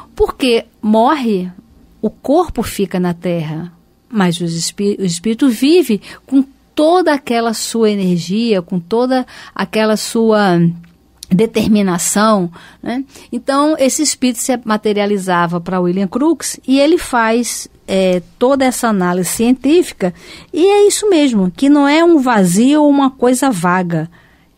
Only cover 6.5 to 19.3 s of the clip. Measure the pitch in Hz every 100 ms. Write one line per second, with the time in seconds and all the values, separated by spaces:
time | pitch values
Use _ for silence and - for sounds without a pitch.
6.5 | _ _ - 302 359 330 277 - 233 233
7.5 | 220 - 233 214 202 185 175 170 208 233
8.5 | 190 175 185 170 226 254 262 247 - -
9.5 | - 196 220 214 214 - 233 226 208 202
10.5 | 175 170 170 - _ _ _ - 180 226
11.5 | 226 185 208 196 170 - 202 220 208 175
12.5 | 170 - - - 247 269 - - 240 254
13.5 | 269 302 311 262 - 294 - 254 240 -
14.5 | 247 220 214 214 208 202 208 185 175 170
15.5 | 175 170 185 180 180 196 240 311 302 -
16.5 | - - 269 285 339 - 240 220 226 233
17.5 | - - _ - 190 185 180 175 _ 247
18.5 | 277 262 247 233 202 180 180 175